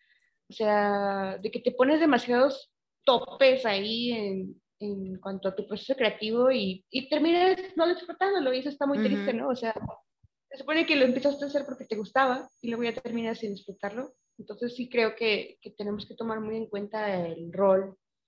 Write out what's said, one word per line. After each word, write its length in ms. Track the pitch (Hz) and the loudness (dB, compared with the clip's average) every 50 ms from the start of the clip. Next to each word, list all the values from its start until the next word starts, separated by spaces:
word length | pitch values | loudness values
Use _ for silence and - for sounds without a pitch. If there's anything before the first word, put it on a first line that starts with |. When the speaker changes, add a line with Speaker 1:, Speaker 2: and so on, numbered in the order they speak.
| _ _ _ _ _ _ _ _ _ - - | _ _ _ _ _ _ _ _ _ -12 -6
Speaker 1:
sea, 840 | - 220 208 208 208 208 208 202 202 202 202 196 196 190 190 190 190 | -2 2 2 4 4 4 2 2 0 0 0 -2 -2 -2 -4 -6 -6
de 100 | 190 220 | -8 -6
que 100 | - 240 | -6 -4
te 120 | - 240 247 | -2 -2 2
pones 280 | 247 254 269 311 311 | 2 4 4 4 4
demasiados 680 | 330 311 262 233 - 240 240 240 262 294 269 - - _ _ _ _ _ _ _ - | 4 4 4 4 2 2 4 4 4 4 2 -2 -12 _ _ _ _ _ _ _ 4
topes 600 | - 247 226 - - - - 269 262 254 254 254 | 4 4 4 4 -2 0 4 6 6 6 6 2
ahí 440 | 226 202 196 196 214 226 233 240 247 240 | 0 0 0 -2 -2 -2 -2 -2 -2 -2
en, 500 | 226 208 196 190 190 190 196 - - _ _ _ - | -2 -2 -2 -4 -4 -6 -8 -12 -16 _ _ _ -10
en 400 | 208 208 202 196 190 190 190 185 | -8 -8 -6 -6 -8 -10 -10 -10
cuanto 280 | - 196 196 190 - 190 | -10 -8 -8 -4 -4 -4
a 40 | 190 | -4
tu 140 | - 196 - | -4 -6 -6
proceso 260 | 220 - - - 269 | -8 -8 -4 -4 -2
creativo 560 | - 240 214 214 - 214 214 226 240 247 262 | 0 0 0 0 -2 -4 -2 2 4 4 4
y, 320 | 262 233 202 190 185 185 _ _ | 4 2 0 -2 -4 -6 _ _
y 200 | - 269 262 - | -6 -6 -4 0
terminas 480 | 302 302 294 330 339 349 359 370 381 370 - - - | 0 2 4 4 4 6 6 4 4 2 -2 -6 -2
no 100 | 311 330 | 0 2
disfrutándolo 680 | 339 359 349 - - 330 - 370 392 403 359 285 262 254 | 2 0 -2 -4 -10 -6 -2 0 0 0 0 0 0 0
y 60 | 254 | -2
eso 100 | 254 285 | -2 -4
está 160 | 277 - 285 | -4 -2 -2
muy 120 | 277 285 214 220 | 0 0 2 2
triste, 280 | 202 196 202 202 226 240 | 2 0 0 0 -2 -2
Speaker 2:
Ujú. 60 | 226 | -2
Speaker 1:
¿no? 80 | 254 285 | -2 -2
O 40 | 247 | -2
sea, 200 | 240 233 226 220 - - - - - _ _ _ _ _ _ _ _ _ - | -2 -2 -4 -4 -4 -8 -10 -12 -14 _ _ _ _ _ _ _ _ _ -20
se 80 | - - | -18 -10
supone 280 | - - 302 330 320 | -4 -2 0 2 2
que 100 | 330 311 | 4 4
lo 80 | 285 254 | 4 6
empezaste 400 | 247 240 254 269 285 285 285 285 | 4 4 2 0 0 0 -2 -4
a 40 | 277 | -2
hacer 160 | 285 285 269 | -2 -4 -4
porque 180 | - 254 - - | -4 -10 -12 -8
te 120 | - 226 | -8 -6
gustaba 520 | 208 214 208 - 262 269 254 247 269 349 - _ _ - | -6 -6 -2 0 2 2 2 2 -2 -6 -12 _ _ -8
y 60 | 233 | -6
luego 160 | 233 226 240 | -4 -4 -2
ya 100 | 233 226 233 | -4 -4 -6
terminas 380 | - 240 226 233 226 226 226 226 | -8 -6 -6 -4 -2 -4 -4 -4
sin 160 | 226 208 202 | -6 -8 -8
disfrutarlo. 600 | 190 - - 190 - - 202 208 233 269 - _ _ _ _ _ - | -8 -12 -16 -14 -10 -8 -8 -8 -8 -10 -12 _ _ _ _ _ -20
Entonces 360 | 202 - 208 - 240 240 240 | -16 -14 -10 -8 -8 -8 -6
sí 140 | - 240 - | -8 -8 -4
creo 260 | - 240 226 220 220 | 0 2 2 2 2
que, 420 | - 233 220 208 - - - - _ | 0 0 0 0 0 -2 -6 -12 _
que 100 | - 196 - | -20 -16 -12
tenemos 340 | - 208 208 208 208 - | -8 -6 -6 -6 -6 -8
que 80 | - 220 | -12 -10
tomar 260 | - 226 226 220 220 | -8 -6 -6 -4 -4
muy 160 | 220 214 220 | -4 -6 -4
en 100 | 226 226 | -6 -6
cuenta 600 | - 202 202 208 208 214 214 214 208 196 180 175 | -6 -6 -8 -6 -6 -6 -4 -2 -2 -2 -2 -2
el 260 | 170 165 170 170 170 165 | -4 -6 -8 -10 -8 -2
rol 440 | 180 202 196 190 190 190 196 - _ _ _ _ _ _ | 2 4 6 6 4 2 -2 -8 _ _ _ _ _ _